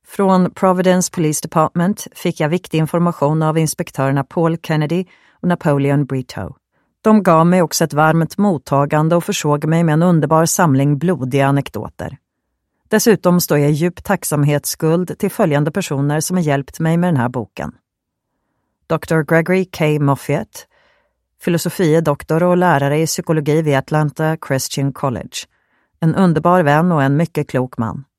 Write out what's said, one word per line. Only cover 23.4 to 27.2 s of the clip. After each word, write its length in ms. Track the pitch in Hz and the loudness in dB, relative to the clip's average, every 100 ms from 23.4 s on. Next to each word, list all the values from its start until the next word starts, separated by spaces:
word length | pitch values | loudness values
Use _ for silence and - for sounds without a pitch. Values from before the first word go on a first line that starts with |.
| 147 156 | 0 0
vid 140 | 151 135 | 2 0
Atlanta 600 | - 151 151 - 156 160 - | 0 0 0 -2 -4 -4 -4
Christian 460 | 135 - - 139 | -4 -4 -4 -4
College. 440 | - 139 101 - - - _ _ _ _ _ | -4 -6 -6 -10 -14 -16 _ _ _ _ _
En 140 | 165 | -2
underbar 480 | 156 185 156 170 185 | 2 2 2 2 4
vän 300 | 147 151 180 | 4 2 2
och 100 | 156 | 2
en 140 | 135 | 2
mycket 320 | 143 | 0